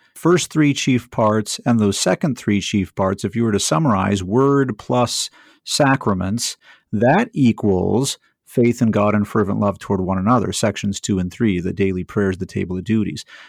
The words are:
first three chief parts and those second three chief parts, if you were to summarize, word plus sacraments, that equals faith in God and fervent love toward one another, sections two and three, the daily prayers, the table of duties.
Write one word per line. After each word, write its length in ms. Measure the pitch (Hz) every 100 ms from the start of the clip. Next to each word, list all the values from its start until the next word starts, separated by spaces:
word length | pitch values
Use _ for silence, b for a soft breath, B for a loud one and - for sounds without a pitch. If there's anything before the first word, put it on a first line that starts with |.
| _
first 380 | - 160 175 -
three 220 | 156 147
chief 360 | 135 - 123 -
parts 500 | - 110 110 107 - -
and 140 | 117
those 180 | 101 95
second 380 | 90 - 160 123
three 220 | - 101
chief 340 | - 104 90
parts, 300 | - 95 98
if 100 | 101
you 100 | 113
were 80 | 113
to 80 | 101
summarize, 600 | - 160 151 98 95 101
word 560 | 92 117 139 139 131 -
plus 520 | - 123 120 - - b b b
sacraments, 920 | - - 139 131 113 95 92 117 - - b b b
that 380 | 104 120 175 240
equals 840 | - 123 104 107 92 92 104 139 - _ _
faith 360 | _ - 120 117
in 120 | 113
God 220 | 104 104
and 120 | 104 101
fervent 320 | 110 98 107
love 200 | 104 95
toward 200 | - 98
one 180 | 92 92
another, 340 | 98 120 95
sections 480 | 92 107 - 104 95
two 180 | - 95
and 140 | 90
three, 260 | - 117 90
the 140 | 90
daily 320 | 90 98 92
prayers, 340 | 87 110 98 90
the 80 | 92
table 300 | 98 90 92
of 60 |
duties. 400 | 92 110 92 73 - B